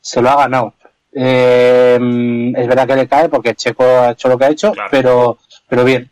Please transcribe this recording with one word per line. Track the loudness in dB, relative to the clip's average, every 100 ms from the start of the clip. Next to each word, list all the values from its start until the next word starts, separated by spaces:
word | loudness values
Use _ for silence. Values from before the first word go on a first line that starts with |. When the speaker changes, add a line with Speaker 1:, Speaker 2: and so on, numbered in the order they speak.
Speaker 1:
se | -6 -2
lo | 0
ha | 2
ganado. | 0 -2 -6 _ _ _ _
Eh, | -6 -2 2 2 4 4 4 4 2 0 -2 -4 -4 -4 -4
es | -2
verdad | -2 0
que | -2
le | 0
cae | 0 0
porque | -2 -4 -4
Checo | -6 0
ha | 2 2 0
hecho | -2 -2
lo | 0
que |
ha | 0
hecho, | 0 -4
Speaker 2:
Claro. | -4 -4
Speaker 1:
pero, | -2 2 2 0 -2 _ -20 _
pero | -2
bien. | 0 0 -4